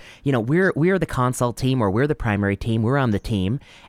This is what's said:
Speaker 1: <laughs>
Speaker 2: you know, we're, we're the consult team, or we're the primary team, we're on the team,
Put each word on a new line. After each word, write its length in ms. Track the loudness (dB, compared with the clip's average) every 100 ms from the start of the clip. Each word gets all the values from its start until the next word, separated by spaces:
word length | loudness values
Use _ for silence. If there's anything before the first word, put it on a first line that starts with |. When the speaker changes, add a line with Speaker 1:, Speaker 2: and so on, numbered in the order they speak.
| -20
Speaker 1:
<laughs> 180 | -8
Speaker 2:
you 80 | -2
know, 80 | -2
we're, 320 | 0 2 2
we're 240 | 2 2 2
the 80 | -2
consult 500 | 0 0 0 -2 0
team, 240 | -2 0
or 120 | 2
we're 160 | 2 0
the 80 | 0
primary 400 | 0 0 0 -2
team, 260 | -2 0
we're 160 | 0 0
on 140 | 0
the 80 | 0
team, 400 | -2 -2 -2 -4 -8 -20